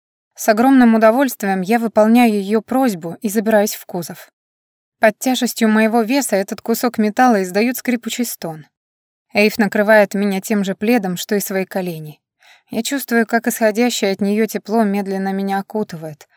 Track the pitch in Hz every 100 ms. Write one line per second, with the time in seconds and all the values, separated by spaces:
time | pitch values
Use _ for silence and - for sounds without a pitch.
0 | _ _ _ - - 214 254 269 233 220
1 | 220 240 269 - 196 190 180 233 226 214
2 | 214 240 240 208 196 220 - 262 262 180
3 | 165 - 214 214 208 214 208 - - 180
4 | 170 170 - _ _ _ _ _ _ -
5 | 220 - 262 247 240 - 220 214 220 233
6 | 220 277 - 196 196 214 - 226 247 226
7 | 214 208 254 208 185 202 240 254 - 240
8 | 226 - 240 - 170 156 - _ _ _
9 | _ _ _ 208 214 - 202 208 208 214
10 | 202 196 202 190 - 208 196 185 220 247
11 | 190 175 - 208 - 190 185 196 180 160
12 | 151 - _ _ _ _ - 220 233 277
13 | - 233 220 233 240 - 220 208 247 -
14 | 196 190 202 208 220 196 - 226 208 202
15 | 196 190 196 196 196 196 196 214 208 160
16 | 160 147 -